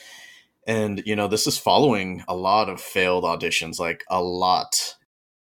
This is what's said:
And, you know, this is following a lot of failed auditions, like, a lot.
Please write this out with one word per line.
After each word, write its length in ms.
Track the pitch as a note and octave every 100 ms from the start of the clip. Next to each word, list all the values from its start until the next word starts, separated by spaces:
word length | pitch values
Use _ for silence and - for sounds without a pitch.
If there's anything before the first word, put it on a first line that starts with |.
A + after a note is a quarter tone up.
| - - - - _ _ -
And, 360 | A2+ G#2+ F#2+ G#2+
you 100 | G#2
know, 120 | G2+
this 180 | G#2+ -
is 100 | -
following 640 | - F#2+ C#3+ G#2+ F#2 F2+ -
a 80 | F2+
lot 320 | F#2+ G#2 G2
of 120 | F2
failed 440 | - G2 F#2 F2+
auditions, 540 | F2 E2 E2+ - E2 E2
like, 260 | E2+ E2+ -
a 120 | F#2
lot. 760 | F2+ F2+ F#2 F2+ - - - - _ _ _ _